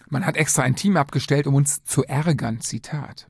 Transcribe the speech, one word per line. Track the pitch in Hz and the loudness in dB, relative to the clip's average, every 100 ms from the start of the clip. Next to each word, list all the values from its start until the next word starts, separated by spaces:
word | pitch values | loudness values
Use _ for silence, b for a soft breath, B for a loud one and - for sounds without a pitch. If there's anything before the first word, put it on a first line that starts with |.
| - | -4
Man | 139 | -4
hat | 185 151 | -2 0
extra | 156 - | 0 2
ein | 127 | 2
Team | - 196 180 | 2 2 2
abgestellt, | 139 147 - 143 143 | 2 -2 0 0 4
um | |
uns | 139 143 - | 2 2 -2
zu | - - | -4 -2
ärgern, | 131 135 160 135 120 113 | 0 0 0 0 0 -6
Zitat. | - 113 - 151 123 - - | -6 -8 -8 -8 -8 -14 -12